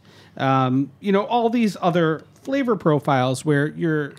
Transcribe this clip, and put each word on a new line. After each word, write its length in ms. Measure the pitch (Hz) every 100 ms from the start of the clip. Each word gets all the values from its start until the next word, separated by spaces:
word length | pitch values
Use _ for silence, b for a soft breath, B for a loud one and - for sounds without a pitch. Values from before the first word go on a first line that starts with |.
| B B B -
Um, 540 | 135 135 131 131 139 -
you 120 | 202
know, 140 | 196 220
all 240 | 240 233
these 260 | 240 214 170
other 420 | 185 170 160 151 - _
flavor 320 | - 277 247 202
profiles 680 | 170 147 - 131 127 127
where 260 | 151 143 151
you're, 440 | 156 170 151 143